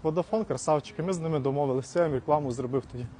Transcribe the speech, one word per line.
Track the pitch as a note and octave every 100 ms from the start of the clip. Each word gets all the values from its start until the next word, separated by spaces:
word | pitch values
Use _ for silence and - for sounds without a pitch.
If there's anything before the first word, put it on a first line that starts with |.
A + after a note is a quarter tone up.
Vodafone, | D#3 D#3+ E3+ A3
красавчики, | G#3+ B2+ - D3+ - -
ми | E3+
з | F3+
ними | D#3+ D#3
домовилися, | C3+ C#3 C#3+ B2+ B2+ F3
я |
їм | E3
рекламу | C3 D3+ D3+ C#3+
зробив | A#2+ B2 C3 -
тоді. | B2 A#2+